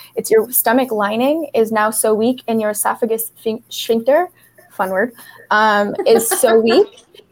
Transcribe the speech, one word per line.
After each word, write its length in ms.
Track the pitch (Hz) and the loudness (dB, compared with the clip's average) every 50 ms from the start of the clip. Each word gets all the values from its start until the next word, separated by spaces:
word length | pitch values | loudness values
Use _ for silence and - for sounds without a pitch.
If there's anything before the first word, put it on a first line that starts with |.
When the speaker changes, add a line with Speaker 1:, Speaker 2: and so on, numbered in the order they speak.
| - - - | -20 -14 -10
Speaker 1:
it's 160 | - 202 - | -10 -2 0
your 180 | 226 220 214 240 | 2 2 2 0
stomach 400 | - - - 233 226 262 254 254 | -2 -2 0 0 0 0 0 -2
lining 580 | 226 208 202 202 214 226 247 277 302 330 311 - - | -2 -4 -4 -2 -2 -2 0 0 0 -2 -4 -4 -2
is 180 | 226 226 214 | -2 -2 0
now 200 | 220 214 214 220 | 0 0 -2 -2
so 240 | 220 - - 220 214 | -2 -2 0 0 0
weak 260 | 208 220 240 254 254 - - | 2 0 0 -2 -2 -4 -4
and 140 | 226 220 | -2 -2
your 100 | 214 214 | -2 -2
esophagus 600 | 208 208 - 214 220 - 247 220 226 226 226 - - - | -4 -4 -4 -4 -4 -2 -4 -4 -4 -4 -6 -8 -14 -10
sphin-, 240 | - 226 220 226 - - | -8 -8 -8 -8 -10 -14
sphincter, 600 | - - - - 226 226 226 262 285 320 359 359 - _ _ _ _ - - _ | -14 -8 -4 -2 -2 0 2 2 2 2 2 -2 -6 _ _ _ _ -20 -20 _
fun 180 | - - 196 190 | -8 -6 -6 -4
word, 220 | 190 190 214 247 - - - - - - - - | -2 -2 -2 -2 -4 -10 -20 -20 -20 -14 -6 -2
um, 440 | 208 214 220 214 208 208 208 202 - - 381 - | 0 2 4 4 2 2 0 -2 -4 -2 0 2
is 200 | - - 220 - | 2 2 2 0
so 280 | 370 - - 226 226 226 | -2 0 2 2 4 4
Speaker 2:
<laughs> 100 | 220 226 | 4 4
Speaker 1:
weak 360 | 226 349 427 - - - - _ _ - - _ | 4 2 2 0 -2 -14 -20 _ _ -20 -20 _